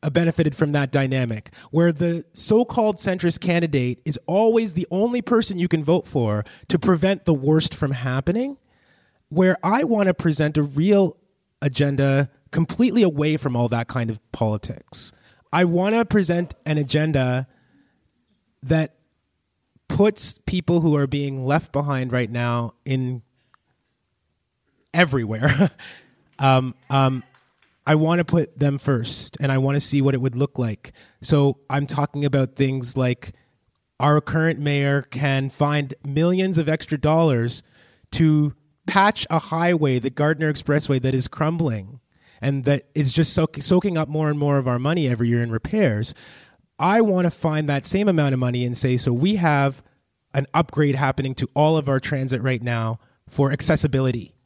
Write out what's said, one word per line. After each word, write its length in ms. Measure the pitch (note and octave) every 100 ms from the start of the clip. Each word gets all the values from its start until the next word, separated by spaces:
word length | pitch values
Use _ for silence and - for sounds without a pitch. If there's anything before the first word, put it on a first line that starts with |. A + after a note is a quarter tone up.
uh, 80 | D3+
benefited 460 | D3 E3+ D#3+ D3+ C#3
from 140 | D3+
that 200 | D3 C#3
dynamic, 600 | C#3 C3+ C3 A#2+ A2 - - -
where 220 | D3+ E3+
the 320 | D3+ E3+ E3+ -
so-called 640 | - - G#3+ A#3+ - G#3+ G3+
centrist 420 | - F#3 F3 E3
candidate 640 | F3+ F3 E3+ C#3+ B2 B2
is 140 | - D3 -
always 480 | F#3 A3+ A3+ A3+
the 140 | E3 F3+
only 320 | F3+ A3+ A#3+
person 380 | - A#3+ A#3 F#3
you 80 | F3
can 160 | E3
vote 240 | D3 F3 -
for 360 | C#3+ A2+ G#2 G#2 - -
to 100 | F3
prevent 480 | - F3 F#3 G3
the 100 | -
worst 380 | D3+ C3+ D#3 D#3
from 200 | - D3
happening, 640 | C3 B2+ B2+ C#3 G3 C4+ C#4 _ _ _ _ _ _ _
where 280 | D#3+ F#3 F#3
I 220 | - A3+
wanna 280 | D4+ A3+ F#3+
present 460 | F3+ E3+ D3+ D3+ D3+
a 60 |
real 520 | C#3+ C#3 F3 G3+ F#3+ - _ _ _ _
agenda 680 | C#3+ B2 C#3+ C#3 C#3 C#3 C#3 _ _
completely 540 | - E3 - B3 G#3
away 320 | G3 C#3+ D3+ D#3
from 180 | C#3+
all 140 | A#2+ A#2+
that 180 | A#2 A#2
kind 240 | B2+ A#2
of 80 | A2 _
politics. 800 | - A2+ G#2+ - - _ - - - _ _ _
I 120 | D3+
wanna 400 | F3+ E3+ F#3+ A3+
present 520 | A#3 G#3+ F3 E3+ F3 - -
an 120 | D3+
agenda 680 | C#3+ D#3 D#3 D3 B2+ B2+ C3 _ _ _ _ _ _ _ _ _ _ _
that 340 | C3 D#3+ D#3 _ _ _ _ _ _ _ _ _ _
puts 500 | C#3 G#3 G#3 - - -
people 340 | F#3 - F3
who 160 | E3 D3
are 100 | C#3
being 380 | C#3 C#3+ C3+
left 280 | B2+ D3 -
behind 400 | C#3 C#3+ C3+ B2+
right 180 | B2 A#2
now 420 | A#2+ A#2+ A#2+ A#2 -
in 380 | - C3 B2+ B2+ - _ _ _ _ _ _ _ _ _ _ _ _ _ _ _ _
everywhere. 800 | E3+ F3 C3+ A2 A2 B2+ C3 F#3
<laughs> 60 | - - - _ _ _ _
Um, 360 | C3+ C3 C3 - _
um, 320 | C3+ C3+ C3 - _ _ _ _ _ -
I 80 |
wanna 280 | D#3 D#3 E3+
put 360 | E3+ E3+ D3 -
them 180 | C#3+ C#3
first, 640 | - B2+ A2+ - - -
and 100 | C#3
I 60 | C3+
wanna 240 | C3+ C#3+
see 220 | C#3 C#3+
what 100 | C3+
it 80 | C3
would 160 | C3 A#2+
look 220 | C#3 -
like. 340 | A#2+ G#2+ - - - _
So 380 | - D3+ C#3+ C3 _
I'm 160 | C#3 C#3+
talking 400 | D3 C#3+ C#3+ C#3+
about 300 | C3+ C3 -
things 380 | C3+ C3 B2
like 380 | C3 B2+ B2 - - _ _ _ _ _ _
our 220 | C#3+ D3+
current 380 | - D#3+ D#3+ D#3+
mayor 420 | D3 C#3+ C#3 C#3+
can 480 | C3 - D3 C3+ C3+
find 460 | - D3 D3 C#3 -
millions 540 | C#3 C#3 E3+ F#3 F#3+ E3+
of 100 | D#3
extra 300 | D#3 - D3+
dollars 640 | D3 D#3+ E3 B2+ A#2 - - _ _ _ _
to 420 | - D#3+ D3+ D3 - _ _ -
patch 400 | G3 G3+ A3 -
a 80 | E3
highway, 600 | - D#3+ F3 F3 D3 B2+
the 120 | A#2+
Gardner 420 | C3 D3 D#3 D#3
Expressway, 480 | D3 - D3 - C3+
that 140 | B2+
is 120 | C3 C3
crumbling 760 | - D#3 E3 D#3+ A2+ G2 B2+ _ _ _ _
and 240 | A#2+ C#3
that 240 | C3 C#3+ -
is 180 | - C#3
just 200 | D#3 E3
soak-, 300 | - D#3+ -
soaking 340 | - F3+ G3+ E3+
up 120 | D#3
more 200 | D3+ D#3
and 100 | D3
more 200 | D3 C#3
of 100 | B2+
our 100 | A#2+
money 300 | C3+ E3+ C#3+
every 200 | A#2+ A#2
year 140 | A#2+
in 80 | A#2
repairs. 640 | A2+ - G#3+ F#3 G#2+ G#2+ - - - - _ _ _
I 220 | D#3+ G#3+
wanna 300 | A3 F#3 F3
find 380 | - D#3+ D#3 D3+
that 180 | C#3+ C3+
same 220 | F#3+ G#3
amount 260 | E3+ C#3+
of 40 | C3
money 260 | B2+ B2
and 120 | B2 A#2+
say, 200 | C3 B2+
"So 160 | C3
we 240 | A#2+ E3+ G#3
have 460 | E3+ C#3+ C#3 C3+ _ _ _ _ _
an 120 | C#3 C#3+
upgrade 420 | D#3 E3 - D3
happening 400 | C3 C#3 C3+ C3+ C3
to 120 | C3
all 220 | - D3+ D#3+
of 120 | C#3
our 100 | C3+
transit 440 | - C#3+ C3 B2
right 200 | B2 B2+
now 360 | A#2+ A#2+ A2+ A2+ _ _ -
for 220 | - C#3
accessibility. 840 | C#3 - D#3 D3+ C3 C3 A#2+ - _